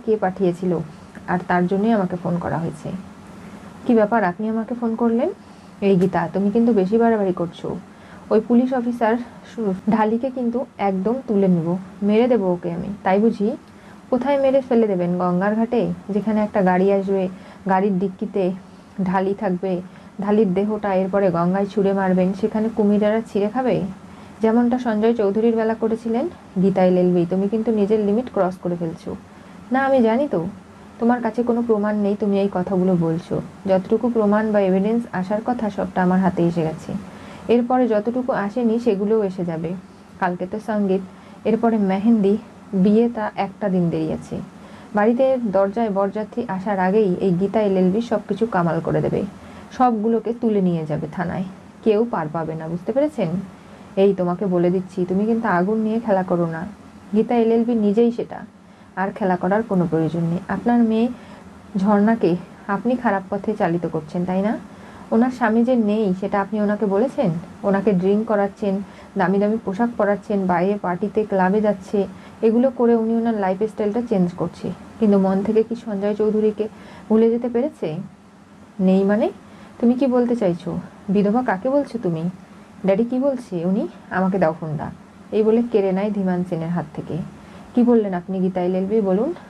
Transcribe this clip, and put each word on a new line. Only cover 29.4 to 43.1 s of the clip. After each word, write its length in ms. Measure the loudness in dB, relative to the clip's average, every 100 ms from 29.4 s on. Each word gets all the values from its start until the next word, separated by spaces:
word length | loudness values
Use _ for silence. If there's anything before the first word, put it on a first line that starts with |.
| -20 -20 -4
"না, 120 | 0
আমি 180 | 2 4
জানি 260 | 4 2 0
তো, 180 | -2 -4 -8 -18 -20 -20 -2
তোমার 240 | 0 2
কাছে 200 | 0 -2
কোনো 200 | 0 0
প্রমাণ 340 | 2 0 2 0
নেই, 200 | 0 0
তুমি 200 | 0 0
এই 80 | 0
কথাগুলো 440 | -2 -2 0 2 2
বলছো। 420 | 0 -2 -4 -6 -8 -10 0
যতটুকু 440 | 0 2 0 0
প্রমাণ 420 | 2 2 2 2
বা 80 | 2
এভিডেন্স 440 | 2 2 2 0 -2
আসার 280 | -6 -4 -4
কথা, 260 | -2 -4 -4
সবটা 320 | -4 -4 0
আমার 180 | 2 2
হাতে 220 | 2 2
এসে 200 | 0 0
গেছে। 300 | -4 -6 -10 -10 -10 -16 -18 -12 0
এরপরে 400 | 2 2 2 2
যতটুকু 440 | 0 0 -2 -2
আসেনি, 460 | -2 -2 -2 0 0
সেগুলোও 440 | 0 0 0 0
এসে 220 | 0 -2
যাবে। 240 | -4 -4 -6 -8 -12 -20 -20 -4
কালকে 260 | -4 -2 -6
তো 140 | -6 -4
সঙ্গীত, 340 | -2 0 0 -2 -14 -20 -6
এরপরে 340 | -2 2 2 2
মেহেন্দি, 580 | 2 2 4 4 4 0 -2 -20 -6
বিয়ে, 360 | 2 4 4 2